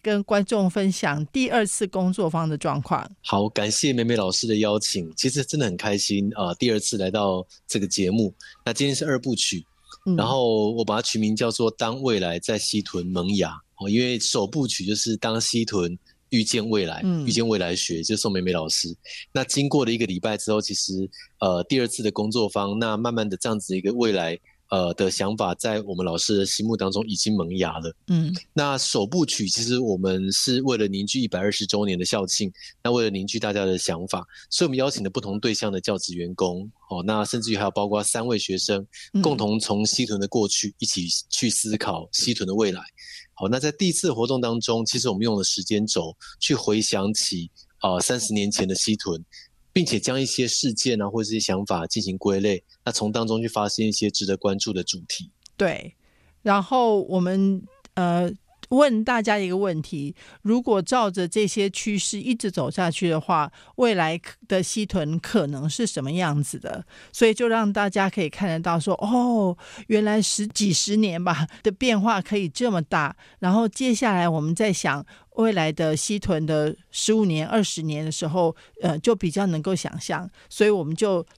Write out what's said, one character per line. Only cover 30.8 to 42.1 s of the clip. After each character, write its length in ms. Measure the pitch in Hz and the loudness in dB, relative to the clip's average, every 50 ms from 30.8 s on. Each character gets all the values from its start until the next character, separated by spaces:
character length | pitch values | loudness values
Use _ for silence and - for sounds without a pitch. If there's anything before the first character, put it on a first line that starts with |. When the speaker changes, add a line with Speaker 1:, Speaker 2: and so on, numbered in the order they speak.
| 107 101 | 2 0
Speaker 2:
凝 180 | 98 98 101 | 0 -2 -2
聚 140 | 104 - 131 | -2 -2 -2
一 80 | 127 107 | 0 0
百 100 | - 92 | -2 0
二 140 | 92 104 101 | 0 0 0
十 140 | - 104 | -2 -2
周 180 | 95 - 104 104 | -2 0 0 0
年 140 | 101 95 90 | 0 0 0
的 40 | 90 | 0
校 220 | - - 110 98 | 0 0 0 0
庆， 260 | 90 - - 107 95 - - - - - _ - | 0 0 -2 -2 -4 -4 -10 -16 -20 -20 _ 0
那 80 | 117 | 2
为 140 | 120 123 117 | 2 4 2
了 60 | 110 | 2
凝 160 | 98 95 95 | 0 -2 -4
聚 120 | 98 - 117 | -4 -4 -2
大 140 | 107 107 101 | -2 0 0
家 140 | 104 98 | 2 2
的 100 | 95 92 | 2 0
想 300 | 90 - - 90 82 87 95 | 0 0 -2 -4 -4 -4 -4
法， 180 | - 95 87 - - - - - | -4 -6 -6 -10 -16 -20 -12 -6
所 160 | - - 180 | 0 0 2
以 20 | |
我 40 | 160 | 2
们 80 | 131 131 | 2 2
邀 120 | 131 139 | 0 0
请 140 | 139 - 104 | 0 -2 -4
了 60 | 95 | -4
不 100 | 92 131 | -4 -4
同 180 | 95 98 98 104 | -4 -4 -4 -2
对 140 | - 120 107 | 0 0 0
象 180 | - - 107 | 0 -2 -2
的 80 | 98 95 | -2 -2
教 200 | - - 104 92 | -2 -2 -2 -2
职 160 | - - 90 | -4 -6 -6
员 200 | 87 87 87 92 | -6 -6 -6 -2
工， 360 | - 95 92 87 90 98 107 - _ _ - | 0 0 0 0 -4 -8 -12 -16 _ _ -8
哦， 160 | 95 90 90 | -6 -4 -2
那 160 | 101 107 107 104 | 0 0 0 0
甚 160 | - - 120 110 | -2 -2 -4 -2
至 100 | 113 110 | -2 0
于 40 | 101 | 0
还 60 | 104 | 0
有 60 | 98 | 0
包 160 | 92 - 101 | 0 0 0
括 160 | 104 104 104 104 | 0 0 0 0
三 240 | - - 117 113 | 0 -2 -2 -2
位 120 | 123 120 104 | 0 -2 -2
学 180 | - - 95 | -2 -2 -2
生， 300 | 92 - - 107 98 98 - - - - - - | -2 0 0 0 -2 -2 -6 -14 -20 -16 -2 0
Speaker 1:
嗯。 80 | 196 | 2
Speaker 2:
共 160 | 196 160 143 | 2 2 2
同 240 | - 110 104 107 110 | 0 0 0 0 0
从 240 | 107 - 104 101 107 | 0 0 0 0 0
西 220 | 107 - - 127 | 0 0 0 -2
屯 120 | 113 107 101 | -2 -2 -4
的 80 | 101 | -4
过 220 | 98 - 120 107 98 | 0 2 2 2 2
去 260 | - - - 104 101 - | 2 -2 -2 -4 -4 -4
一 80 | - | -4
起 200 | - - 95 87 85 - - - - | -4 -2 -2 -2 -2 -4 -4 -4 -4
去 220 | - - - 117 | -4 -2 0 0
思 260 | 104 - - 110 107 | 0 0 0 -2 -2
考 320 | 107 - 107 98 - 82 - | -2 -2 -4 -4 -6 -6 -4